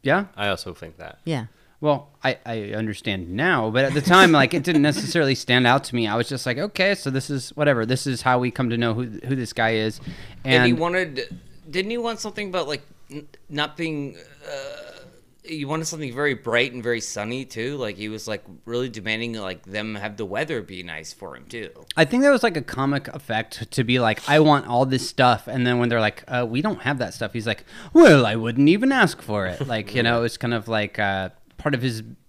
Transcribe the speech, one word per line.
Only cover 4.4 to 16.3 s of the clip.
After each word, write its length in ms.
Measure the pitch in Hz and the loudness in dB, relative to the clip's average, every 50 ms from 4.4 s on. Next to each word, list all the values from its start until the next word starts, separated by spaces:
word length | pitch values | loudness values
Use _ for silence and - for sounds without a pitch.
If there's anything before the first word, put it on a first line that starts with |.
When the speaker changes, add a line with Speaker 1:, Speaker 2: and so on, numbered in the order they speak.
| 135 - | 4 4
Speaker 1:
it 120 | - 165 135 | 2 -2 0
didn't 180 | 180 170 151 | 2 2 4
necessarily 520 | 143 151 143 147 147 131 - 170 151 135 131 | 4 4 2 0 -4 -2 0 2 2 2 0
stand 320 | - - - 127 127 127 | -2 0 2 2 4 6
out 180 | 120 127 139 - | 6 4 4 2
to 100 | - - | -2 -4
me. 120 | 120 113 | -2 -2
I 100 | 104 104 | 0 0
was 120 | 117 117 - | -2 -2 -4
just 160 | 139 127 - | -6 -6 -4
like, 140 | 131 117 131 | -4 -4 -4
"Okay, 360 | 180 208 - - 185 196 202 | -6 -6 -2 0 0 0 0
so 140 | 185 - 143 | 0 -4 -4
this 220 | 131 135 127 - | -4 -4 -4 -4
is 180 | 143 131 120 - | -6 -6 -6 -8
whatever. 360 | - 151 147 143 135 117 110 | -4 0 2 2 4 2 2
This 200 | 117 127 123 - | 0 -2 -2 0
is 140 | 139 127 113 | -4 -4 0
how 160 | - 131 127 123 | 2 2 2 2
we 100 | 123 123 | 2 0
come 180 | - - 127 117 | -2 -2 -2 0
to 80 | 120 | 0
know 160 | 117 117 117 | 0 0 0
who, 120 | 110 117 127 113 107 - - | 0 -2 -4 -6 -10 -10 -6
who 100 | 123 139 | -4 -4
this 180 | 131 120 - - | -4 -4 -6 -2
guy 160 | - 113 113 113 | 0 0 2 2
is." 240 | 110 110 110 - - - - - - - - - - - | 2 0 -2 -4 -6 -14 -14 -14 -14 -16 -18 -18 -10 0
Speaker 4:
And 200 | 135 131 127 123 | 4 4 6 6
he 60 | 120 | 6
Speaker 1:
And 80 | 120 156 | 4 2
Speaker 4:
wanted, 640 | 165 170 180 185 180 160 135 135 - - - - - - - - - 156 | 0 0 0 0 -2 -2 -6 -10 -10 -10 -12 -18 -18 -20 -20 -20 -18 -8
didn't 200 | 147 180 185 208 | -6 -6 -4 -4
he 60 | 233 240 | -4 -4
want 220 | 233 233 220 208 | -4 -6 -6 -6
something 280 | - 214 - 214 208 190 | -10 -10 -8 -8 -8 -4
about, 200 | 180 185 156 139 | -4 -4 -2 -4
like, 140 | 151 139 - - - _ - - | -6 -8 -8 -18 -20 _ -20 -16
n-, 160 | 135 151 147 - - - - - | -16 -16 -16 -16 -20 -20 -18 -8
not 280 | 147 147 151 147 147 - | -4 -4 -4 -4 -4 -6
being, 380 | 170 165 156 147 143 135 90 85 82 - 143 151 147 | -6 -4 -4 -6 -6 -8 -10 -16 -20 -20 -20 -18 -14
uh, 440 | - 143 139 135 139 139 - - - - - 131 - - - _ _ _ _ _ | -12 -12 -10 -10 -12 -14 -14 -16 -18 -18 -20 -20 -20 -20 -20 _ _ _ _ _
he 200 | - 160 156 143 | -10 -8 -8 -6
wanted 220 | 135 151 160 160 | -4 -4 -4 -4
something 280 | - 170 156 151 127 117 | -6 -8 -8 -10 -8 -4
very 200 | 135 147 143 | -2 -2 -2